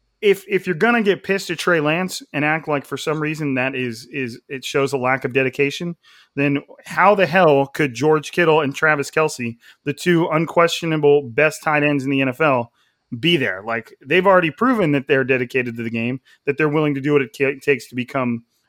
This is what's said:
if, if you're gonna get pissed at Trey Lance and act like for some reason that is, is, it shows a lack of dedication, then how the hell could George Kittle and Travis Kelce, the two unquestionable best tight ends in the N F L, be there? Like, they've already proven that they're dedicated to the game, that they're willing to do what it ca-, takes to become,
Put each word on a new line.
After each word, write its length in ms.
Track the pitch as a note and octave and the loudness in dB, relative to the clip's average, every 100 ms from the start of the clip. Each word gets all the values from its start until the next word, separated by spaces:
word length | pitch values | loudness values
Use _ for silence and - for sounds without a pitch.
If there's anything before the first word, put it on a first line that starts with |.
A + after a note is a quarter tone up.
| _ _ | _ _
if, 240 | G#3 F#3+ - | 0 0 0
if 200 | F#3 F3+ | -4 -2
you're 80 | D#3 | 0
gonna 260 | A3+ A#3+ | 2 2
get 220 | G3+ F3 | 2 0
pissed 260 | - G3 F#3 | -2 -4 -4
at 80 | E3 | -4
Trey 220 | - E3+ | 0 2
Lance 400 | D3 E3 F3+ - - | 2 0 -2 -8 -8
and 140 | D3 D3+ | -4 -2
act 220 | D#3+ D3+ | -2 -2
like 180 | C#3+ - | -4 -4
for 100 | C#3 | -8
some 240 | D#3+ D#3 | -4 -4
reason 360 | D3+ D#3 D3 C3 | -4 -4 -4 -2
that 180 | C3 | -4
is, 320 | C3 B2 A2+ - | -4 -6 -8 -12
is, 280 | C#3+ B2 A#2 - | -8 -8 -10 -14
it 160 | C3+ | -12
shows 300 | - C#3+ C3+ | -4 -2 0
a 60 | C3+ | 0
lack 260 | B2 C3 C3 | -2 -2 -2
of 80 | |
dedication, 600 | C3 C3 C3+ C#3+ - F3 E3+ _ _ _ C#3 | -2 -2 0 -2 -2 -8 -10 _ _ _ -2
then 240 | C#3+ C#3+ - - - | 0 -2 -6 -18 -8
how 300 | E3 F#3 G3+ | 2 4 4
the 100 | E3 | 2
hell 400 | F#3 E3 C#3 C3+ | 4 6 4 2
could 300 | - D3 A#2 | -2 -4 0
George 360 | D3+ D#3 - | 0 0 0
Kittle 300 | - E3 D#3 | 0 2 2
and 140 | C#3 C#3 | 0 0
Travis 340 | D#3 D3 C3 | 0 0 -2
Kelce, 480 | D#3+ D#3 - A#2 A#2 - _ | -2 -2 -2 -8 -10 -18 _
the 100 | D3 | -8
two 340 | C#3 F3+ E3 E3+ | -4 2 2 2
unquestionable 960 | D#3+ E3 F3 E3+ - E3+ D#3 D3 D3 | 0 0 2 2 0 -2 -2 2 2
best 400 | B2+ A2+ D3+ - | 2 0 0 0
tight 180 | D#3+ D3 | -2 0
ends 220 | D3 C#3+ | 2 0
in 80 | C3+ | -2
the 100 | C3+ | -2
N 80 | C3+ | -2
F 100 | B2 | 0
L, 320 | D#3 B2+ A#2 _ _ _ - A#2+ | 0 0 -2 _ _ _ -14 -4
be 160 | D#3+ E3+ | 0 2
there? 280 | A2+ F#2 A2 | 0 -4 -6
Like, 300 | A#2 - - C3+ | -6 -8 -12 0
they've 220 | F3 F#3+ | 2 4
already 240 | F#3 E3 | 4 4
proven 400 | - B3 A#3 E3 | 0 0 2 2
that 160 | C#3+ C3 | 0 2
they're 160 | C3+ | 2
dedicated 520 | B2+ B2+ B2 C3 B2 A#2 | 2 0 0 -2 -4 -4
to 80 | |
the 60 | A2+ | -6
game, 320 | A2+ A#2 C3 _ _ - | -4 -4 -6 _ _ -4
that 100 | C3+ | 0
they're 140 | D#3 | 0
willing 240 | D3+ D3+ | 2 0
to 80 | C#3 | 0
do 120 | C#3+ | 2
what 100 | D3 | 2
it 120 | B2+ - | 0 -2
ca-, 240 | C#3 C3+ | -2 0
takes 280 | - B2+ - | 0 -2 -2
to 60 | B2 | -10
become, 500 | B2 C#3 B2 A#2 - _ | -6 -4 -2 -4 -8 _